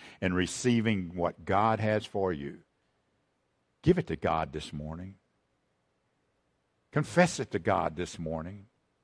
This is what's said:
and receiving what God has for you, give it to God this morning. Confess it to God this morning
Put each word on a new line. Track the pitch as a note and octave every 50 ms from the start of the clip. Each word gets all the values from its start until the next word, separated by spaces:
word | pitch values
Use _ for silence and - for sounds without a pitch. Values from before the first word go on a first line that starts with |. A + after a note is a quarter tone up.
| - - - -
and | G2 F#2 F2+
receiving | F2+ F2+ - - - - B2+ A#2+ A#2 G#2+ A2+ G#2+ F#2+ F2+ E2+ F2+
what | F2+ E2+ E2 - - F2
God | D#2+ F#2+ G2 G#2+ A2+ A2 G#2+
has | A2 G#2+ G#2+ A2 G#2+
for | - - G#2 F#2+ F#2 F2
you, | C#2+ C#2+ C#2 - - - _ _ _ _ _ _ _ _ _ _ _ _ _ _ _ _ _ _ _ _ _ _ _
give | - D#3 F3+ F3+
it | - -
to | E2
God | - - F2 E2 D#2+ D#2+ C#2+
this | C#2 D#2 - - -
morning. | D2 D2+ D#2 D#2+ E2+ F#2 F#2+ G2 - _ _ _ _ _ _ _ _ _ _ _ _ _ _ _ _ _ _ _ _ _ _ _ _ _ _ _ _ _ _ _ _ _ _
Confess | - D3 D3+ - - E3+ F3+ - - -
it | - -
to | - G2
God | D#2+ G#2+ G2 F2+ E2 D#2+ D#2
this | E2 F2 E2 - -
morning | E2+ D#2+ D#2+ D#2+ D#2+ F2+ G2+ G2+ G2 A2 _ _ _ _ _ _